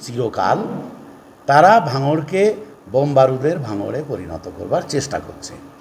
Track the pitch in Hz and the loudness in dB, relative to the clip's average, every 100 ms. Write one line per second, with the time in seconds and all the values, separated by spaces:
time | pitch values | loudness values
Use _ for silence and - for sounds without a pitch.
0 | - 120 113 104 95 160 - - - - | -8 -4 -4 0 0 0 -2 -8 -12 -16
1 | - - - - - 143 180 226 156 131 | -20 -20 -20 -10 2 6 8 6 4 -2
2 | 139 160 156 190 214 208 - - - 127 | 0 -2 -2 0 2 0 -10 -20 -4 0
3 | 147 135 131 131 147 175 113 101 104 123 | 2 4 4 4 -2 -2 -4 -6 -6 -6
4 | 139 98 87 80 90 92 92 160 185 139 | -6 -8 -8 -10 -12 -12 -4 -4 -2 -6
5 | - 80 - - - - - - | -4 -8 -10 -16 -16 -18 -20 -20